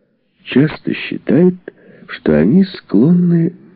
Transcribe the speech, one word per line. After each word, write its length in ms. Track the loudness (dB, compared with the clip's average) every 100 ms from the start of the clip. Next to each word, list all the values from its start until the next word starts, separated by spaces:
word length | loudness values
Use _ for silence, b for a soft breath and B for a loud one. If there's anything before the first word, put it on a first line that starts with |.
| _ _ _ _ -4
часто 480 | 0 0 -2 -8
считают, 640 | -8 -8 -10 -2 2 2 0 -8 -20 b b b
что 300 | -8 -2 0
они 260 | 2 2 0
склонны 880 | -4 -4 0 2 2 2 0 -2 -6 -14